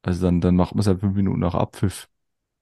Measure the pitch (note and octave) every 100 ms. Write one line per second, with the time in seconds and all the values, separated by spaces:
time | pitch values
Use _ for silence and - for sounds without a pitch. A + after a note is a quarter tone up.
0 | F2+ F2 F2+ F2 F2+ F2+ F2 - G2+ F2+
1 | G2+ G2 F#2+ F2 F2+ F#2+ G#2 - G2 -
2 | - _ _ _ _ _